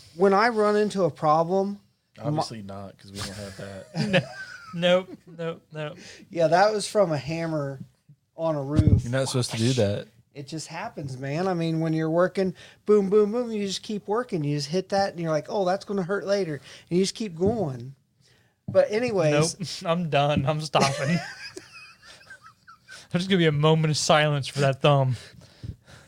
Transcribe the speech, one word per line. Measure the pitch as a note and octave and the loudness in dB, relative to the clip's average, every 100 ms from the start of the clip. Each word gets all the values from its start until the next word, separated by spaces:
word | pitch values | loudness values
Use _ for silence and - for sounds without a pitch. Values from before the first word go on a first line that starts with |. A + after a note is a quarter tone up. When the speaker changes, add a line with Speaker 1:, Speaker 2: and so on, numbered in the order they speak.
| - D#3+ | -16 2
Speaker 1:
when | G3 | 4
I | G3 A#3 | 6 4
run | A3 G#3 G#3 | 4 2 2
into | G#3 G3 | 0 0
a | E3+ | 0
problem, | - D#3 D#3 E3 F#3+ G3 G3+ _ _ _ - | 0 2 4 2 0 -2 -6 _ _ _ -10
Speaker 2:
Obviously | - D3+ D3+ A2+ | -4 -4 -4 -8
not, | G2 G2 G2 - | -12 -12 -14 -18
'cause | G2+ | -16
we | G2 | -12
don't | G2+ G2 | -10 -10
have | G2+ F#2+ | -12 -12
that. | G2 G2 - E3+ | -14 -14 -10 -6
Speaker 3:
<laughs> | G#3+ | 0
No. | F#3 - - - - - | 0 0 -8 -16 -16 -12
Nope, | E3+ F3 F#3 F#3+ E4 - E3 | 0 4 4 2 -10 -18 -10
nope, | E3 E3 _ | -10 -10 _
nope. | D3+ D3+ - - - - | -12 -10 -12 -18 -20 -10
Speaker 1:
Yeah, | E3 D#3+ | 0 4
that | E3+ G#3+ | 4 4
was | G#3+ - | 2 0
from | G#3+ F3+ | 2 2
a | D3 | 0
hammer | C3+ E3 E3 D#3 C#3 C3+ - _ _ _ _ - | -4 -6 -4 -4 -6 -8 -16 _ _ _ _ -6
on | E3 D3+ | -4 -4
a | |
roof. | C3+ D3+ D3+ B2+ | 0 2 4 4
Speaker 2:
You're | B2 | 2
not | C3 C3 | -2 0
supposed | B2+ A#2 | 0 -2
to | A2+ | 0
do | A2+ | 2
that. | B2+ G2+ G#2 - _ _ | 2 0 0 -8 _ _
Speaker 1:
It | C3+ C3+ | -18 -12
just | D#3+ - | -12 -10
happens, | D#3 A3+ - C#3 B2+ | -10 -10 -10 -10 -8
man. | C3+ D3+ F#3+ | -6 -4 -2
I | |
mean, | F3 E3 D#3+ | -2 -2 -2
when | D#3+ | 0
you're | D#3+ D#3+ | 0 0
working, | E3 F3+ G3 F#3+ - - - - | 2 2 0 -2 -4 -14 -6 2
boom, | G#3 F#3+ | 4 4
boom, | G#3+ G#3 | 4 2
boom, | A#3 A#3+ | 0 -4
you | A3 G3 | -4 -4
just | F3+ | -6
keep | - G#3 - | -6 -8 -4
working. | A3 - F3 | -4 -2 -4
You | D3 D3 | -2 -2
just | C#3 | -2
hit | F#3 F#3 | -4 -2
that, | G3 G3+ | 0 -2
and | D#3+ | -2
you're | E3 | -2
like, | D#3 - | -2 -2
"Oh, | A3 F3+ | -2 0
that's | F#3 - | -2 -2
gonna | G3+ | -4
hurt | F3 G3 F3+ | -2 -4 -2
later." | G3+ F3 C#3+ - - - | -2 -2 -6 -12 -20 -2
And | F3 | 0
you | |
just | F#3+ - | 0 -2
keep | G#3+ D#3+ | -8 -2
going. | F#3+ A#3 D#3+ B2 B2+ - _ _ _ _ _ _ - | 0 0 -4 -6 -12 -18 _ _ _ _ _ _ 0
But | F#3+ F3+ | 2 2
anyways. | G#3+ B3 G3 D#3 D3 E3 - | 0 0 0 2 2 0 -2
Speaker 3:
Nope, | D#3+ - F3+ | -10 -6 -2
<laughs> | |
I'm | E3+ E3 | -2 0
done. | C#3+ C#3+ D3 C#3+ | 2 2 2 0
I'm | D#3 | -2
stopping. | D#3 D3+ C#3 C#3 D3+ E3+ | -2 2 2 0 0 -2
<laughs> | - - - - - - C6+ _ - - C6+ C6+ - _ - - - - - | -4 -12 -18 -18 -20 -20 -20 _ -20 -20 -20 -20 -20 _ -20 -20 -20 -20 -6
There's | F3+ F#3+ | -4 2
gonna | F#3+ | 4
be | D#3+ | 4
a | |
moment | D3 D#3 D#3+ D#3 | 4 4 4 2
of | C#3+ | 0
silence | - D#3 D3+ C#3+ C3 | 4 4 4 0 -4
for | C3+ | -2
that | C#3 B2+ | 0 2
thumb. | D3+ C#3 C3 A#2+ - - - _ - - _ - | 4 4 2 -2 -8 -20 -20 _ -16 -16 _ -20